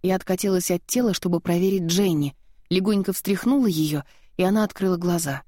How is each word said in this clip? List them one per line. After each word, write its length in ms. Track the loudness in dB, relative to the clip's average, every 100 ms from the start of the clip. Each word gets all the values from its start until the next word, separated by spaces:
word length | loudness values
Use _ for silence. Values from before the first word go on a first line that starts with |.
Я 140 | 0 -2
откатилась 540 | -2 -2 2 0 0
от 140 | -4 -2
тела, 280 | 0 0
чтобы 260 | 0 0 -2
проверить 440 | 0 2 2 0
Дженни, 520 | 0 2 2 2 -2 -6 -20 -20 -2
легонько 440 | 0 2 0 0
встряхнула 540 | -4 -2 -2 0 2 2
её, 360 | 0 -2 -2 -6 -20 -16 -2
и 60 |
она 220 | 0 2
открыла 320 | 0 -2 -2 0
глаза. 460 | 0 -2 -2 -8